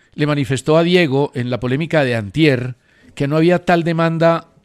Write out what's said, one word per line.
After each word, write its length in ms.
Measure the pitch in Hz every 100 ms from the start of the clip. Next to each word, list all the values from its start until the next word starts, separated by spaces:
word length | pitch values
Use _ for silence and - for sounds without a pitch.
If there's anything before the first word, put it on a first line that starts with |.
| _
le 120 | - 147
manifestó 500 | 147 135 131 - 156
a 60 |
Diego 480 | 170 180 160 135 143
en 160 | - 123
la 100 | 120
polémica 440 | 127 135 160 160
de 100 | 131
antier 640 | 117 101 139 156 127 123 123 _ _ -
que 140 | - 139
no 80 | 156
había 280 | 165 175
tal 180 | 175 175
demanda 640 | 165 165 165 165 165 165 - _